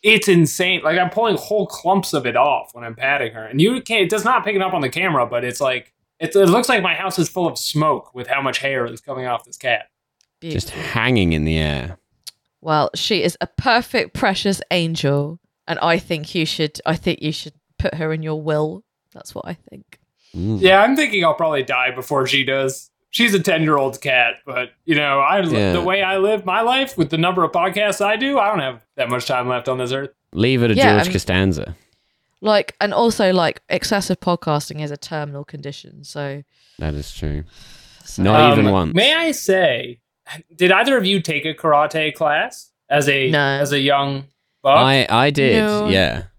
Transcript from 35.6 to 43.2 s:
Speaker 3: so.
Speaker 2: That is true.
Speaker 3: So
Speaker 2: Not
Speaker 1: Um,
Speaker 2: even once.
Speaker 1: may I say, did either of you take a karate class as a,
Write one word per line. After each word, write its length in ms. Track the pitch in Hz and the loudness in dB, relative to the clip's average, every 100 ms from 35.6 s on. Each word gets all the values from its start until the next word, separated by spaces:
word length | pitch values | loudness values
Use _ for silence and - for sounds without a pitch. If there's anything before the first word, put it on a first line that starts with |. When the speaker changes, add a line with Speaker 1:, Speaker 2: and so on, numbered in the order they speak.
| 143 139 - - | -14 -14 -18 -20
Speaker 3:
so. 400 | 143 - 143 139 143 _ _ _ | -16 -10 -10 -10 -14 _ _ _
Speaker 2:
That 160 | 78 | -6
is 180 | 73 73 | -6 -10
true. 300 | - 76 73 76 - - - - _ | -8 -6 -6 -8 -18 -20 -20 -20 _
Speaker 3:
So 180 | - - | -16 -2
Speaker 2:
Not 180 | 95 113 151 | 4 6 6
Speaker 1:
Um, 60 | 143 | 6
Speaker 2:
even 140 | 101 | 4
once. 220 | 98 82 | 2 2
Speaker 1:
may 200 | 175 247 | 2 4
I 160 | 320 330 | 2 0
say, 720 | 277 - 190 170 120 123 120 _ _ - 156 - 165 | -2 0 2 2 0 -6 -14 _ _ -20 -20 -20 _
did 160 | 180 | 2
either 240 | 190 226 262 | 4 4 2
of 80 | 190 | 2
you 140 | 196 | 0
take 240 | 170 151 156 | -2 -4 -4
a 80 | |
karate 580 | 151 160 147 151 160 156 | -4 2 2 2 0 -4
class 600 | 143 160 151 226 - - _ _ | -2 0 0 -2 -8 -20 _ _
as 180 | 147 139 | 0 2
a, 220 | 139 | 2